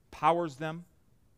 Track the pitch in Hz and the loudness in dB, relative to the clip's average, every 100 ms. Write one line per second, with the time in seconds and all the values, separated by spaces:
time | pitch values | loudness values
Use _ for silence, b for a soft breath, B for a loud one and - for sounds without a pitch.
0 | _ - 151 170 170 131 160 165 175 _ | _ 0 2 4 0 -6 -8 -10 -14 _
1 | _ _ _ | _ _ _